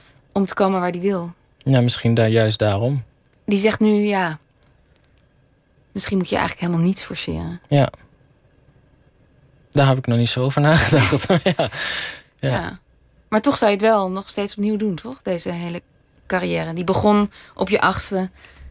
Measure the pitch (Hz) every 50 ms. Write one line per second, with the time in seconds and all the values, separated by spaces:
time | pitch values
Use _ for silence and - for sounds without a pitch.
0 | _ _ _ _ _ _ - 202 196 185 - - 202 190 190 185 175 180 175 175
1 | 180 202 196 175 170 170 175 _ _ _ _ _ - 131 135 123 120 120 - -
2 | - 117 117 120 113 110 110 113 110 110 107 - 110 104 98 101 113 127 143 131
3 | - _ _ _ _ _ _ _ - - 202 196 202 220 208 - 220 214 208 208
4 | 208 208 202 190 180 165 156 - _ _ _ _ _ _ _ _ _ _ _ _
5 | _ _ _ _ _ _ _ _ _ _ _ _ _ _ _ _ _ _ - 196
6 | - - 208 190 175 - - - - - - - 175 175 175 165 165 185 196 -
7 | - - 185 - - - 156 160 - 165 170 - _ - 143 143 131 - - -
8 | - - _ _ _ _ _ _ _ _ _ _ _ _ _ _ _ _ _ _
9 | _ _ _ _ _ _ _ _ _ _ _ _ _ _ - 143 139 131 127 131
10 | - - 117 117 120 113 - 127 127 139 135 147 147 151 160 151 - - 160 139
11 | 117 98 147 131 - - 190 156 - 190 147 - 135 - - - - - - -
12 | - - - - - _ _ - - 135 127 117 110 82 - - _ _ _ _
13 | _ _ _ _ _ - 214 214 214 285 - - 240 208 208 190 214 220 226 208
14 | 190 185 185 196 196 - - 208 202 202 - 208 202 214 214 202 220 214 175 147
15 | - 233 269 - - 202 180 170 - 180 175 170 175 170 170 175 _ _ _ _
16 | _ _ _ _ _ - 185 180 180 175 170 165 160 160 165 175 175 175 185 -
17 | 208 208 208 208 208 202 - - - - - - 196 185 208 - - 180 190 -
18 | - - 202 185 190 185 _ - - - - - - -